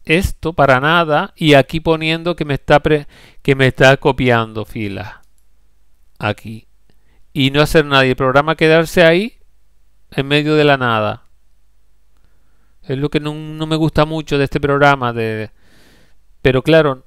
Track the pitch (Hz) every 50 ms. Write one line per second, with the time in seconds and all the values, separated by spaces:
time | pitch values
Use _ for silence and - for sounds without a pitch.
0 | - - 156 180 196 - - - - 156 165 - 139 139 131 127 139 151 165 175
1 | 170 151 147 156 190 - _ - 165 151 143 135 131 - - 160 - 170 160 156
2 | 160 160 165 165 165 175 165 - 151 143 139 131 - - 151 143 - 151 151 147
3 | 147 - - - - - - - - - 135 135 131 127 - - 135 131 139 -
4 | - 147 131 131 131 123 120 117 113 110 110 110 104 - - 113 107 101 98 98
5 | 101 - - - - _ _ - _ - - _ _ _ _ _ - - - _
6 | - - - - - 107 107 - - 107 113 113 - _ _ _ _ - - -
7 | _ _ _ _ - - - 151 131 135 139 147 151 147 - 165 147 147 139 135
8 | 131 127 123 - 135 131 127 143 147 160 160 - 170 160 160 165 160 156 - 190
9 | 170 165 170 185 214 240 - - - _ _ - - _ _ _ - _ _ _
10 | - _ - 147 135 139 147 151 147 151 151 151 147 147 139 131 127 120 113 107
11 | 107 104 107 - _ - - _ _ _ _ _ _ _ _ _ _ _ _ _
12 | _ _ _ _ _ _ _ _ _ _ _ _ _ _ _ _ - - 135 135
13 | 143 147 - 151 147 151 151 156 156 156 156 156 156 156 160 156 160 156 - 160
14 | 151 156 160 160 151 - 147 143 139 - - 147 143 139 139 139 143 143 143 135
15 | 123 120 117 117 110 110 110 110 107 107 - _ _ - _ _ _ _ _ _
16 | _ _ - - _ _ - _ - 135 127 131 - 151 160 160 151 143 131 131
17 | _